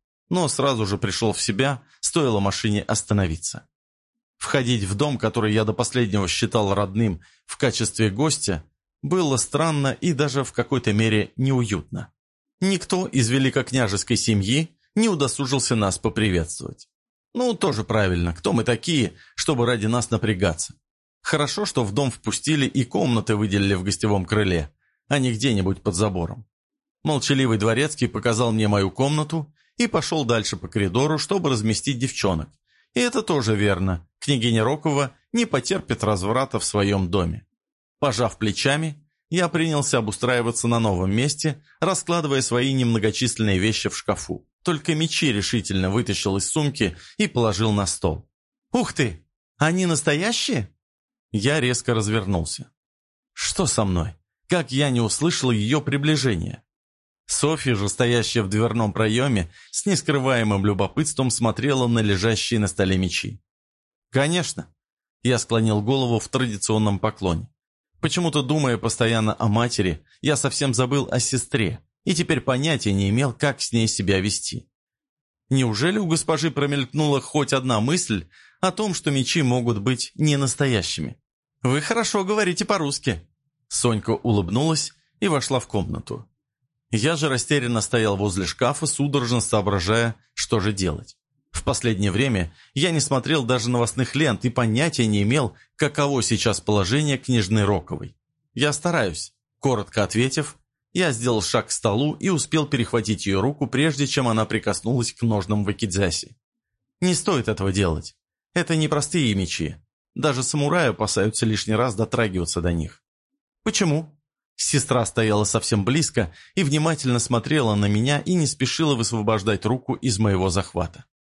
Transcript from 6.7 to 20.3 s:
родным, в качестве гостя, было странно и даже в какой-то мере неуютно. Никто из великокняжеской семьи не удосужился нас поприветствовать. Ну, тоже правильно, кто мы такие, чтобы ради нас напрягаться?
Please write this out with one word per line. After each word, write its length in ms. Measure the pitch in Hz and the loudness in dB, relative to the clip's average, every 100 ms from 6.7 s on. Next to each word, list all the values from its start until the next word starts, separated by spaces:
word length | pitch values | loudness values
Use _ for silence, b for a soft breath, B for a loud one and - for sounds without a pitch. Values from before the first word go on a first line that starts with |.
родным, 480 | 98 101 98 113 85 b b b | 0 0 0 0 -2 b b b
в 120 | - | -2
качестве 520 | 135 - 107 - 107 | 0 0 -2 0 0
гостя, 540 | 98 156 - - 87 - _ _ _ | 2 0 0 -2 -4 -6 _ _ _
было 360 | 143 180 160 131 | -2 0 2 0
странно 600 | - 147 165 151 139 120 | 0 0 0 0 0 0
и 120 | 180 | 0
даже 300 | 139 147 127 | 0 0 0
в 80 | 127 | -2
какой-то 420 | - 120 131 117 | -4 -2 0 2
мере 380 | 104 113 107 101 - | 2 2 2 0 -2
неуютно. 760 | 131 131 117 98 - - - _ _ _ _ - | 0 0 0 -4 -6 -10 -12 _ _ _ _ -4
Никто 480 | 190 190 - 185 190 | 0 0 -2 -2 0
из 220 | 131 113 | 0 2
великокняжеской 880 | 131 135 135 127 131 113 98 - 113 | 2 2 0 0 0 0 0 0 0
семьи 580 | - 107 98 131 160 _ _ - | 2 2 2 0 -2 _ _ 0
не 140 | 226 | 2
удосужился 640 | 180 127 - 135 135 - 117 | 2 0 -2 -2 0 0 2
нас 220 | 101 92 | 0 0
поприветствовать. 920 | 113 104 107 90 80 - - - - _ _ _ _ | -2 0 2 2 -2 -6 -12 -14 -20 _ _ _ _
Ну, 200 | 233 247 | -2 -2
тоже 300 | 220 185 - | 0 0 0
правильно, 500 | 143 110 98 90 87 | 0 2 2 2 0
кто 180 | 85 - | -2 0
мы 100 | 147 | 0
такие, 500 | 110 117 - 139 101 - B B | 2 0 0 0 0 -4 B B
чтобы 300 | - 139 117 | -2 2 2
ради 200 | 120 107 | 2 2
нас 240 | 120 113 | 0 0
напрягаться? 640 | 110 107 | 0 0